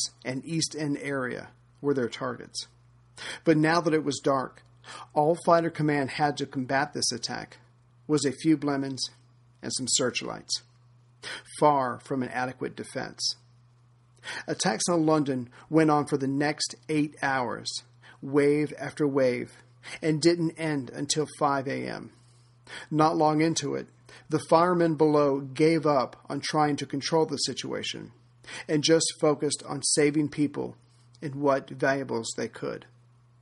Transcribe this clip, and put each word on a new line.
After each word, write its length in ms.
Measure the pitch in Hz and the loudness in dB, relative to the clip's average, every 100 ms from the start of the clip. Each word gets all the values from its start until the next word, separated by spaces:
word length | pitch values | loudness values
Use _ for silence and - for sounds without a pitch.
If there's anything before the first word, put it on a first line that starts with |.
| - _ 123 | -6 _ -8
and 180 | 131 135 | -8 -4
East 300 | 165 151 147 | -4 -4 -4
End 200 | 147 143 | -4 -4
area 480 | 139 139 120 - - _ _ - | -4 -4 -4 -6 -12 _ _ -4
were 140 | 143 | 0
their 160 | 135 117 | 0 0
targets. 580 | - 131 117 - - - _ _ _ _ - - - 170 | -4 -8 -8 -12 -14 -14 _ _ _ _ -16 -14 -2 4
But 120 | 156 | 4
now 220 | 156 170 | 6 4
that 120 | 160 | 2
it 100 | 156 | 0
was 160 | 143 131 | 0 -2
dark, 420 | 147 135 123 - - _ - - - | 0 0 -2 -12 -20 _ -20 -18 -6
all 240 | 151 151 170 - | 0 2 2 4
Fighter 240 | 170 165 | 4 4
Command 420 | 156 151 143 131 | 0 0 2 -2
had 240 | - 147 135 | 0 0 0
to 80 | 139 | -6
combat 480 | 139 123 135 147 | -6 -2 -2 -2
this 180 | 131 - | -2 -4
attack 460 | - - 113 104 - _ _ _ _ - | -4 -8 -8 -10 -18 _ _ _ _ -2
was 180 | 151 135 | 0 0
a 60 | |
few 260 | 127 160 147 | 0 2 2
Blemons 440 | 143 139 135 131 - - _ _ _ _ | 2 -2 -4 -6 -8 -10 _ _ _ _
and 100 | 123 | -8
some 140 | 123 123 | -6 -2
searchlights, 720 | - 123 - 123 - - - _ _ _ _ _ _ - - - - | 0 0 -2 -8 -10 -8 -8 _ _ _ _ _ _ -14 -14 -14 2
far 400 | 151 139 127 117 | 4 4 0 -6
from 240 | - 139 | -6 -4
an 60 | 123 | -4
adequate 460 | 127 127 127 135 - | -4 -6 -6 -10 -10
defense. 600 | 117 131 113 - - - _ _ _ _ _ _ _ _ - - - | -10 -8 -8 -6 -8 -8 _ _ _ _ _ _ _ _ -14 -12 -8
Attacks 400 | 151 185 214 - | -2 -2 -2 0
on 160 | 170 156 | 2 4
London 440 | 156 143 131 120 - - | 2 2 -2 -6 -16 0
went 220 | 160 156 | 4 6
on 140 | 147 143 | 4 2
for 120 | 139 | -2
the 100 | 135 | 0
next 480 | 139 147 147 - - - | 0 -2 -2 -6 -8 -4
eight 260 | 156 147 - | -2 -2 -2
hours, 480 | 139 131 117 107 117 - - _ - - | -2 0 -2 -6 -8 -12 -14 _ -20 -14
wave 520 | 139 143 143 147 147 - | 0 4 4 4 0 -4
after 280 | 139 - 147 | -10 -2 0
wave, 440 | 139 127 123 120 - - _ - - | 2 2 0 -6 -14 -20 _ -16 -4
and 200 | 165 156 | -2 4
didn't 300 | 170 175 165 | 4 4 -2
end 380 | - 160 147 120 | -2 -4 -4 -6
until 380 | 151 143 156 139 - | -8 -4 -2 -2 0
five 300 | 147 139 135 | 0 0 -2
A 200 | 127 127 | -6 -6
M. 240 | 104 107 - _ _ _ _ - - - | -8 -12 -20 _ _ _ _ -18 -18 -4
Not 260 | 151 156 170 | 4 4 6
long 240 | 151 151 | 4 4
into 340 | 165 156 139 135 | 2 0 -4 -6
it, 120 | 127 _ - - - | -8 _ -20 -20 -4
the 140 | 147 - | -4 4
firemen 460 | 160 180 175 170 151 | 6 6 4 4 4
below 440 | 156 147 143 139 | 4 6 4 2
gave 460 | 135 131 156 165 147 | -4 2 4 4 4
up 320 | 139 117 - - | 2 0 -6 -8
on 120 | 143 | -6
trying 340 | - 156 147 143 | -2 2 2 0
to 80 | 135 | -4
control 400 | 143 - 165 156 | -6 0 2 2
the 120 | 139 | -2
situation 760 | - 120 131 104 - - 107 - _ _ - - - | -4 -6 -6 -6 -6 -10 -14 -20 _ _ -18 -14 -2
and 160 | 156 | 0
just 300 | 143 165 - - | 4 4 4 0
focused 420 | 156 143 147 - - | 0 2 -2 -4 -8
on 140 | 143 | -6
saving 460 | - - 147 151 147 | -2 2 2 2 -2
people 460 | - 143 139 123 - _ _ _ - | -2 -2 -2 -8 -10 _ _ _ -12
and 140 | 156 139 | -10 -2
what 340 | 143 135 139 | 2 2 -2
valuables 640 | 135 143 139 123 117 110 - | -2 0 0 -2 -6 -6 -6
they 120 | 117 | -8
could. 380 | - - - - _ _ _ _ _ | -6 -8 -8 -14 _ _ _ _ _